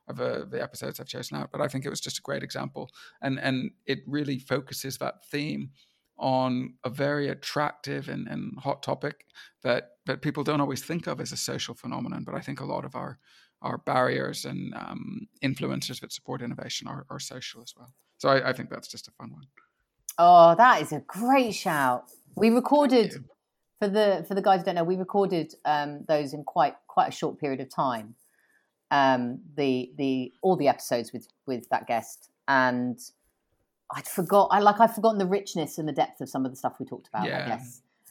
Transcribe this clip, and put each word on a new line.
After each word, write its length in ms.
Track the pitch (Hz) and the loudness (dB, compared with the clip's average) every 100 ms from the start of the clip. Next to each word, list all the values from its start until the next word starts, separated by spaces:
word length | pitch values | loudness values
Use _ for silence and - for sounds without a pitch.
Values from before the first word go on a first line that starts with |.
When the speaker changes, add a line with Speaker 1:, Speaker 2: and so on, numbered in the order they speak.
| - | -16
Speaker 1:
of, 140 | - | -8
uh, 240 | 123 120 - | -6 -6 -6
the 140 | - | -8
episodes 380 | 131 - 135 - | -8 -8 -10 -10
I've 80 | 135 | -12
chosen 300 | - 131 143 | -12 -10 -10
out, 120 | 139 | -8
but 100 | - | -4
I 60 | 139 | -4
think 200 | 139 131 | -4 -6
it 40 | |
was 100 | - | -8
just 180 | - - | -8 -8
a 40 | |
great 200 | - 139 | -6 -6
example, 460 | - 131 139 143 143 - - _ | -6 -8 -10 -10 -14 -16 -20 _
and, 200 | 135 131 | -6 -4
and 300 | 135 131 131 - - | -2 -2 -4 -8 -6
it 140 | 135 - | -6 -4
really 320 | 147 143 131 | -4 -4 -6
focuses 600 | - 127 135 - 135 135 | -4 -6 -6 -10 -10 -6
that 260 | 135 - | -8 -8
theme 460 | - 147 147 143 139 - _ _ _ - | -8 -6 -6 -6 -8 -14 _ _ _ -6
on 540 | 131 131 127 123 131 - | 0 0 0 -2 -6 -8
a 60 | 127 | -10
very 400 | 131 143 147 139 | -4 -2 -2 -4
attractive 800 | 139 - - 147 - - 143 139 | -6 -6 -4 -4 -4 -8 -8 -8
and, 180 | 143 - | -10 -8
and 300 | 143 - 139 | -8 -8 -8
hot 240 | 139 139 | -6 -6
topic 440 | - 135 143 - _ - - _ | -4 -4 -6 -10 _ -20 -20 _
that, 280 | 127 123 - _ - | -2 -2 -2 _ -8
that 160 | 131 | -4
people 200 | 151 143 | -4 -2
don't 200 | 143 147 | -2 0
always 200 | 143 131 | -2 -4
think 240 | - 165 165 | -6 -8 -6
of 140 | 147 | -8
as 100 | 123 | -8
a 40 | 123 | -8
social 380 | - 135 - | -6 -6 -8
phenomenon, 500 | - 123 127 143 - | -10 -10 -8 -6 -8
but 100 | - | -8
I 60 | - | -8
think 200 | - 139 | -8 -10
a 40 | |
lot 220 | 139 - 135 | -8 -6 -8
of 80 | |
our, 240 | 127 139 127 _ _ _ _ | -10 -12 -12 _ _ _ _
our 160 | - 123 | -8 -8
barriers 720 | - 135 127 131 135 147 135 | -2 0 2 0 -4 -6 -8
and, 260 | - 92 | -8 -8
um, 540 | - - - - - - _ | -10 -10 -10 -10 -10 -12 _
influencers 560 | 139 135 135 135 - 127 | -4 -2 -4 -4 -6 -10
that 120 | - | -14
support 280 | - - 135 | -14 -12 -10
innovation 480 | 120 - - - 127 | -8 -10 -10 -10 -10
are, 160 | 135 135 | -12 -12
are 80 | 131 | -12
social 420 | 135 127 - 120 | -12 -12 -14 -16
as 140 | 120 - | -20 -20
well. 160 | 123 _ _ - | -20 _ _ -2
So 140 | 139 | 2
I, 200 | 135 127 | 4 2
I 20 | |
think 160 | 123 - | -4 -6
that's 180 | 127 - | -12 -14
just 200 | 117 - | -16 -18
a 20 | |
fun 220 | - 117 | -20 -20
one. 140 | 151 139 _ _ _ _ _ - - | -20 -20 _ _ _ _ _ -8 6
Speaker 2:
Oh, 380 | 175 175 170 170 | 10 12 12 10
that 240 | 247 196 | 8 6
is 100 | 151 | 2
a 80 | 151 - | -6 -8
great 480 | 180 240 269 240 | -4 2 4 4
shout. 500 | 180 190 156 131 123 - - _ | -2 -2 2 2 0 -4 -20 _
We 140 | - 220 | 2 4
recorded 640 | 240 247 294 285 247 202 | 4 4 4 6 4 4
Speaker 1:
Thank 120 | 139 | -2
you. 40 | 131 _ _ _ _ _ | -16 _ _ _ _ _
Speaker 2:
for 100 | 208 | -2
the, 360 | 202 208 185 165 | 2 2 2 0
for 80 | |
the 60 | 196 | 0
guys 200 | 196 190 | 4 4
who 60 | 185 | 2
don't 100 | 175 | 0
know, 80 | |
we 120 | 170 185 | 0 0
recorded, 560 | 185 202 196 170 151 - - | 0 2 2 2 -2 -4 -2
um, 400 | 151 147 147 - | 0 0 -6 0
those 240 | 151 143 | 0 0
in 120 | 147 | -8
quite, 320 | 143 - 143 - - | -4 2 2 0 -4
quite 220 | - - | 0 0
a 40 | |
short 260 | - 156 107 | 0 -6 -4
period 220 | 147 135 | -4 -4
of 80 | 135 | -6
time. 460 | - 143 117 107 - _ _ _ _ _ _ - | -2 -2 -2 -6 -18 _ _ _ _ _ _ 0
Um, 500 | 143 135 131 120 131 - | 4 6 4 0 -6 -8
the, 380 | 147 143 127 127 147 | -2 0 0 -2 -4
the, 340 | 139 131 127 - | -2 -2 -4 -2
all 160 | 190 175 | 2 4
the 120 | 139 | 4
episodes 440 | 120 - 120 113 | 2 0 -2 -2
with, 160 | 123 - _ - | -10 -14 _ -6
with 220 | 123 - | -6 -2
that 180 | 123 - | -4 -2
guest, 440 | 117 - - - _ - | -4 -4 -12 -20 _ 0
and 500 | 135 127 123 123 117 - - _ _ _ _ _ _ - | 4 4 2 -2 -6 -12 -20 _ _ _ _ _ _ -14
I'd 140 | - - | -12 -8
forgot, 400 | - 170 202 190 | -4 4 6 6
I, 80 | 190 | 6
like, 220 | 208 208 | 6 8
I'd 120 | 226 | 6
forgotten 260 | 220 220 214 | 6 2 4
the 80 | 185 | 2
richness 520 | 196 196 180 151 - | 0 -2 -4 -4 -4
and 80 | 156 | -4
the 60 | |
depth 280 | 143 151 - | 0 0 -2
of 80 | 131 | -8
some 160 | 139 | -4
of 60 | 131 | -6
the 60 | 131 | -4
stuff 180 | 127 - | -6 -6
we 60 | 131 | -10
talked 200 | 120 - | -12 -10
about, 180 | 107 | -6
I 40 | - | -4
Speaker 1:
Yeah. 180 | 92 120 | -4 -4
Speaker 2:
guess. 360 | 120 127 - _ _ _ | -6 -8 -18 _ _ _